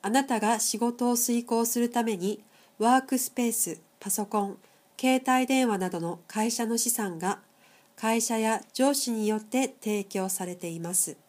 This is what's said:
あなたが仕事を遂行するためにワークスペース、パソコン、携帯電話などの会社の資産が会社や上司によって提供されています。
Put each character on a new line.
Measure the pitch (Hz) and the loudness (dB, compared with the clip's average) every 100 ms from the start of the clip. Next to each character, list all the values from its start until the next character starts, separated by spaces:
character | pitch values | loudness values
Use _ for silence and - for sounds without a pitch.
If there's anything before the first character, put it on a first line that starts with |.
あ | 196 | 2
な | 247 | 2
た | 277 226 | 2 0
が | 208 226 | 2 2
仕 | - 208 | 0 0
事 | 233 240 240 | -2 0 0
を | 240 | 0
遂 | 240 233 | 2 0
行 | 233 226 | 0 0
す | 233 240 | 0 0
る | 240 | 0
た | 240 | 0
め | 226 202 | -2 0
に | 185 208 - _ _ _ | -2 -4 -10 _ _ _
ワ | 220 262 | 4 4
ー | |
ク | 262 262 | 4 -2
ス | - | -2
ペ | - 240 | -2 0
ー | |
ス、 | 220 - 160 _ _ | 0 -4 -6 _ _
パ | 202 | -6
ソ | 208 202 | -4 -2
コ | 208 | -2
ン、 | 202 - - _ _ - | -2 -6 -18 _ _ -2
携 | 254 262 262 | 2 2 4
帯 | 254 254 | 2 4
電 | 262 247 | 2 4
話 | 202 | 2
な | 185 | -2
ど | 180 | -2
の | 165 - _ | -6 -6 _
会 | 214 220 | -2 -2
社 | 233 226 | -2 -2
の | 233 | 0
資 | 240 | 0
産 | 233 202 165 | -2 -2 -2
が | 180 - _ _ _ _ _ - | -4 -4 _ _ _ _ _ -6
会 | 220 233 | 0 0
社 | 226 226 | 0 0
や | 220 220 - | 0 -2 -4
上 | - 262 | 0 2
司 | 277 254 | 2 -2
に | 226 208 | 0 0
よ | 214 | 0
っ | |
て | 214 254 262 - | 0 0 0 -4
提 | 220 208 | -4 -4
供 | 196 196 190 | -2 -4 -2
さ | - | -4
れ | 180 175 | -6 -8
て | 170 | -8
い | 165 | -8
ま | 170 | -4
す。 | 180 - - | -2 -2 -6